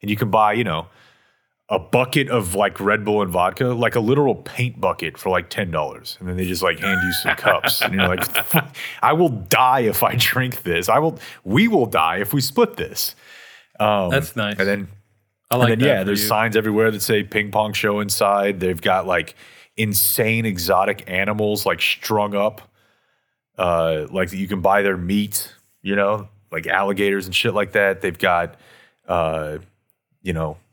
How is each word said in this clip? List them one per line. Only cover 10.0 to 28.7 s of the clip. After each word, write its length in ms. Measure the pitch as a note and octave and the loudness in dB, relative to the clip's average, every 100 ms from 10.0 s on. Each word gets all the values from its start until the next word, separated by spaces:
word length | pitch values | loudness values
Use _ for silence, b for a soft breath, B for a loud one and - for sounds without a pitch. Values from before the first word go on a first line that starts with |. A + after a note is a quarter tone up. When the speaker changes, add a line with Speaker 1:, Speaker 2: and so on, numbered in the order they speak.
Speaker 1:
I 120 | A2+ | 0
drink 480 | B2 - - B2+ B2 | 2 0 0 -2 -6
this. 260 | - E2+ F#2 | -4 -2 2
I 100 | A#2 | 2
will, 180 | D#3+ D#3+ B B | 2 -4 B B
we 240 | - A2 A#3 | -2 2 4
will 160 | G#3 A#2 | 4 2
die 320 | - D#2+ F2+ | 2 2 0
if 140 | G2+ | -2
we 80 | C#3+ | -2
split 360 | C3 - A3+ - | -2 2 0 0
this." 360 | - - - - B B B B B _ | -8 -6 -8 -8 B B B B B _
Um, 300 | G#2+ G#2 F#2 | 0 2 0
Speaker 2:
That's 240 | E2 - - | 0 -2 -6
nice. 220 | G#2 G2+ | -6 -2
Speaker 1:
and 80 | G2 | -2
then, 220 | G2+ F#2 - _ _ _ _ _ | -2 -6 -14 _ _ _ _ _
Speaker 2:
I 60 | A#2+ | 2
like 160 | B2 | 2
Speaker 1:
and 100 | A2+ | 4
then, 40 | C3+ | 4
Speaker 2:
that 40 | |
Speaker 1:
yeah, 40 | A#2 | 2
Speaker 2:
for 40 | F#2+ | 2
Speaker 1:
there's 160 | G#2 | 0
Speaker 2:
you. 60 | G#2 | 2
Speaker 1:
signs 280 | A2 A2+ G#2+ | 2 2 2
everywhere 340 | A2 G#2+ A2+ | 2 2 2
that 120 | G#2+ | 0
say 200 | - G#2+ | 0 0
ping 260 | G2+ A2 G#2 | 0 -2 0
pong 220 | G#2+ G#2+ | 0 -2
show 260 | G2 G#2+ G#2 | 0 0 0
inside. 600 | G#2 - G2+ G2+ G2+ G2 | -2 2 4 4 2 0
They've 200 | F#2 F2 | -2 0
got, 260 | - F#2 F#2 | 2 2 2
like, 280 | F2 D#2+ - B B B - | 0 -2 -10 B B B -4
insane 720 | A2 F#2+ - - A2 A2+ A2+ | -2 0 0 2 2 2 0
exotic 580 | F#2 E2+ F#2 G2 G2+ - | -2 2 2 2 -2 -4
animals, 560 | F2+ G2 G#2 G#2+ G#2 F#2+ | -2 -2 0 0 0 0
like, 160 | F2 | 0
strung 520 | - - - G#2+ G#2 | -2 -2 -2 0 0
up, 280 | G2+ G#2 - - _ _ _ _ _ _ _ _ - | 0 -2 -2 -20 _ _ _ _ _ _ _ _ -4
uh, 480 | F2+ E2+ E2 D#2 D2+ | 0 2 2 0 -4
like, 220 | F#2 F#2 | -4 -4
you 160 | F#2+ G2 | -4 -6
can 140 | G2+ | 0
buy 180 | F#2+ G2+ | 4 4
their 140 | G2+ F#2 | 4 0
meat, 560 | F2 G2+ G#2 - - - _ _ | 0 -2 0 -4 -8 -16 _ _
you 140 | F#2+ G2+ | -6 -2
know, 320 | G2+ G#2+ G2+ _ _ | 0 -2 -6 _ _
like 140 | E2 E2 | -10 -2
alligators 580 | F#2+ G2 G2 G2+ G2 F#2+ | -2 0 0 0 0 -2
and 80 | |
shit 180 | F#2 A#2+ | -2 0
like 180 | G2+ G2 | -2 0
that. 280 | G#2+ G2+ F#2+ | 2 2 2
They've 160 | G2 F2 | -4 0
got, 360 | F#2+ F2 E2+ - b | 0 2 -2 -8 b